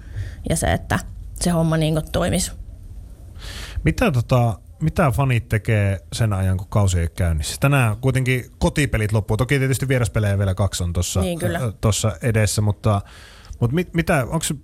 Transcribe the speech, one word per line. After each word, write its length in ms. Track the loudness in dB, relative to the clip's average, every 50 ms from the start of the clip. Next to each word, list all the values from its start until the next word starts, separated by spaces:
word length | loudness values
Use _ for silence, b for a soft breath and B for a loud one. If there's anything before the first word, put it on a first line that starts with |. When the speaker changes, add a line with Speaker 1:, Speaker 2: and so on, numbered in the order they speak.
| B B B B B B B B B -4
Speaker 1:
ja 60 | -2
se, 180 | 0 0 0 0
että 260 | -2 -2 -2 -4 -4 -4 -6 -12 -14 -14 -12 -8
se 160 | -4 -2 0
homma 280 | 2 2 2 2 2 2
niin 160 | 2 2 0
kun 100 | 0 -2 -2
toimis. 400 | -2 -2 0 0 0 0 -2 -4 -6 -10 -14 -14 -16 -16 -16 -16 -16 -16 -16 -16 -18 -18 -18 -18 -16 B B B B B B B B B B
Speaker 2:
Mitä 280 | 0 2 2 2 2
tota, 480 | 2 2 2 2 4 4 4 2 0 -4 -8 -18 -8 -4
mitä 300 | -2 -2 2 2 2 2
fanit 380 | 2 2 2 2 2 0 0 0
tekee 500 | -2 -2 2 2 2 2 4 2 0 -2 -4 -6 -4
sen 200 | -2 0 0 2
ajan, 240 | 2 2 0 0 0
kun 100 | -2 0
kausi 280 | 2 2 4 4 4 2
ei 60 | 0
ole 60 | 0
käynnissä? 460 | 0 0 0 0 0 0 -2 -4 -4 0
Tänään 380 | 2 2 4 4 2 2 0 0
kuitenkin 540 | 0 0 0 0 0 0 0 -2 -2 -6 -6 -2
kotipelit 540 | -2 0 2 2 0 0 2 0 0 2
loppuu. 260 | 0 0 0 0 0 0
Toki 220 | 2 2 2 2
tietysti 280 | 2 2 0 0 0 0
vieraspelejä 500 | 2 2 2 0 0 0 2 2 2 2
vielä 180 | 2 2 2
kaksi 280 | 2 0 0 0 -2 -2
on 100 | -2 0
tossa, 280 | -2 -2 0 0 0
Speaker 1:
Niin, 180 | 0 0 0 -2
kyllä. 180 | -2 -2 -2 -2
Speaker 2:
äh, 140 | -2 -4 -2 0
tossa 300 | 2 2 2 2 0 -2 -2 -2
edessä, 400 | -2 0 2 2 2 2 2 0
mutta, 400 | 0 0 0 0 2 2 2 0 0 B B B B B B B B B B B
mut 120 | -2 0
mit-, 220 | 0 0 -2 -2 -2
mitä, 320 | -2 0 2 2 2 0 0
onks 240 | -2 -2 -2 -4 -4 -6